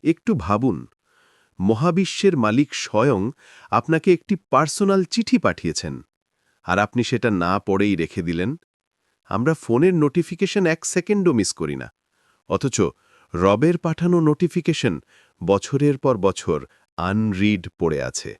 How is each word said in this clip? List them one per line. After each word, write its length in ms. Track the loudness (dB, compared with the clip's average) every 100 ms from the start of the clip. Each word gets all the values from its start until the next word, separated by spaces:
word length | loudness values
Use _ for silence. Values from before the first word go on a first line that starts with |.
একটু 260 | 0 -2 0 -2
ভাবুন, 420 | 0 0 0 -2 -8 _ _ _ _ _ _ _
মহাবিশ্বের 760 | 0 2 2 0 -2 2 2 2
মালিক 340 | 2 2 0
স্বয়ং 480 | -2 -4 0 2 2 -2 -6 -20 -20 -2
আপনাকে 360 | -2 0 0 2
একটি 220 | 2 0 -6 _
পার্সোনাল 500 | 0 0 0 0 2
চিঠি 320 | 0 -2 0 2
পাঠিয়েছেন, 560 | 0 -2 -4 -6 -8 -10 -14 _ _ _ _ _ -4
আর 100 | -2
আপনি 240 | 0 -2
সেটা 240 | -2 0 0 0
না 160 | 0 -2
পড়েই 360 | 0 0 2 0
রেখে 260 | -2 -4
দিলেন। 280 | -4 -4 -4 -6 _ _ _ _ _ _ _
আমরা 220 | -2 -2
ফোনের 400 | -2 0 2 4 4
নোটিফিকেশন 680 | 2 0 -4 -4 -2 0 0
এক 140 | 0 -2
সেকেন্ডও 460 | -4 -2 0 2
মিস 180 | 2 0
করি 240 | -4 -6 -8
না, 120 | -12 _ _ _ _ _ _
অথচ 280 | -2 -2 0 -2 -2 _ _ _
রবের 420 | 0 2 4 2 0
পাঠানো 380 | -2 -2 0 2
নোটিফিকেশন 720 | 2 2 0 -2 -2 -2 -2 -4 -10 _ _ _
বছরের 560 | 0 0 0 0 2 2
পর 160 | 0 2
বছর 400 | 0 -2 -4 -4 -4 _ _ -8
আনরিড 680 | -2 0 0 0 0 0 -4 _
পড়ে 220 | -2 -2
আছে। 280 | -4 -8 -12 -16